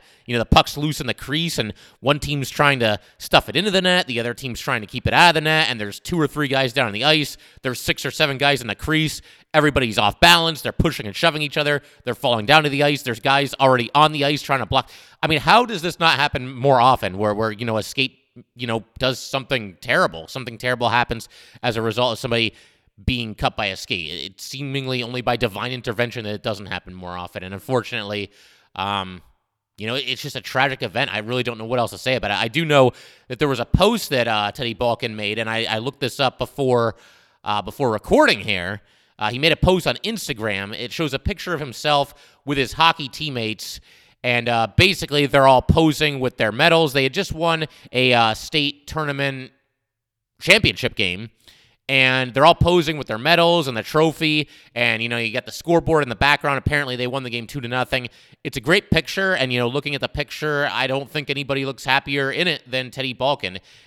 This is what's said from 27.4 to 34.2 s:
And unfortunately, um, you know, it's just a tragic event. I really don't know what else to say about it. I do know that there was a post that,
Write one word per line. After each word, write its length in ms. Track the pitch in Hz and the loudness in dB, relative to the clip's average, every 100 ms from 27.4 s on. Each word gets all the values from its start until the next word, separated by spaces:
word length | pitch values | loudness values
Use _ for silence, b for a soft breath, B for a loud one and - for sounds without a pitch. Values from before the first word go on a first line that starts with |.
And 100 | 92 | -12
unfortunately, 800 | 98 - 127 - 120 101 104 98 b b b b 90 | -12 -2 -2 -2 -8 -6 -6 -8 b b b b -6
um, 460 | 98 101 95 90 - _ _ _ _ - | -4 -2 -4 -12 -20 _ _ _ _ -12
you 80 | 107 | -8
know, 100 | 131 | -6
it's 260 | 127 127 | -6 -8
just 120 | 147 120 | -8 -12
a 60 | |
tragic 400 | - 131 139 135 | -4 0 0 0
event. 320 | 117 101 131 | -4 -4 -4
I 60 | 104 | -4
really 240 | 107 127 | -4 -4
don't 160 | 120 113 | -4 -8
know 60 | 113 | -4
what 120 | 123 | -2
else 120 | 110 | -2
to 80 | 98 | -4
say 160 | 127 123 | -4 -2
about 160 | 101 | -2
it. 60 | 101 | -2
I 100 | 113 | -2
do 180 | 131 160 | -2 2
know 260 | 143 127 B B B B | 6 6 B B B B
that 100 | 123 | -4
there 100 | 147 | -2
was 120 | 131 | -2
a 60 | 117 | 4
post 440 | - 208 233 - | 6 6 2 -2
that, 180 | 131 | 0